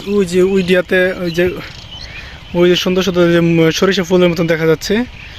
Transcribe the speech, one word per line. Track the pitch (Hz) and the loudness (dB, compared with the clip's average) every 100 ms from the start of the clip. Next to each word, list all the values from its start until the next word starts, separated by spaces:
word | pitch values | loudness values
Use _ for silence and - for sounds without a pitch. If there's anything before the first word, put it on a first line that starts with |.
| 196 | -2
ওই | 202 180 | -2 0
যে | 180 | 2
ওই | 190 196 | 2 2
ডিয়াতে, | 180 180 175 185 185 | 2 0 2 0 0
ওই | 190 175 | -2 -4
যে, | 170 180 147 - - - - - - - - - 175 | -2 -2 -2 -12 -16 -18 -16 -16 -16 -16 -18 -6 2
ওই | 180 | 2
যে | 175 | 2
সুন্দর | 190 185 | 0 -2
সুন্দর | 185 175 170 | 0 2 2
যে, | 170 | 4
উম, | 170 165 160 | 2 4 2
সরিষা | 156 190 190 | 2 0 0
ফুলের | 175 185 180 | 2 2 2
মতন | 165 165 | 2 0
দেখা | 160 160 | 0 2
যাচ্ছে, | 156 - 208 247 - - | 0 0 -2 -4 -10 -18